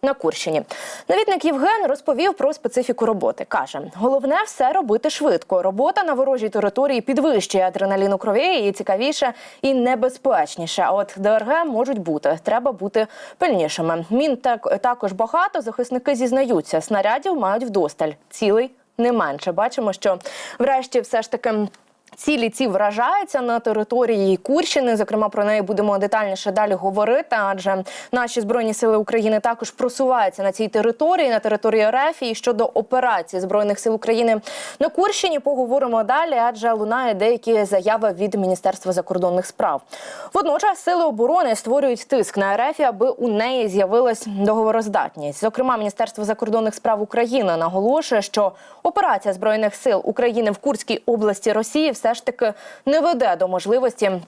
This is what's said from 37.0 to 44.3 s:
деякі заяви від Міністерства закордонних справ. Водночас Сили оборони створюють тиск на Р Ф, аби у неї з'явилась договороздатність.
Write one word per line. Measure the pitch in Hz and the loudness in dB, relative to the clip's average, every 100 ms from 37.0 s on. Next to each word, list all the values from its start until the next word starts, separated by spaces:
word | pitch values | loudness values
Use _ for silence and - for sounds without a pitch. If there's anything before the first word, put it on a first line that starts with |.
| 254 | 0
деякі | 202 208 233 233 226 | 0 2 2 2 2
заяви | 202 196 180 220 214 | 2 2 2 0 0
від | 175 202 | 0 -2
Міністерства | 202 185 180 190 190 185 | 0 0 0 0 -2 -2
закордонних | 180 175 185 180 180 180 | -4 -2 0 0 0 -2
справ. | - 196 147 - - - - - | -2 -2 -2 -6 -18 -16 -16 -4
Водночас | - 392 302 415 370 | -2 0 2 0 0
Сили | - 359 | 0 2
оборони | 330 214 240 339 302 | 0 2 2 2 2
створюють | 220 - 269 285 240 - | 0 0 2 2 -2 0
тиск | 269 208 - | 0 0 0
на | 196 | 0
Р | 202 | 2
Ф, | 254 311 | 0 0
аби | 277 208 254 | 0 2 0
у | - 240 | 0 -2
неї | 208 233 262 220 | 0 0 0 0
з'явилась | 185 190 226 254 226 | 2 2 4 2 0
договороздатність. | 220 | -4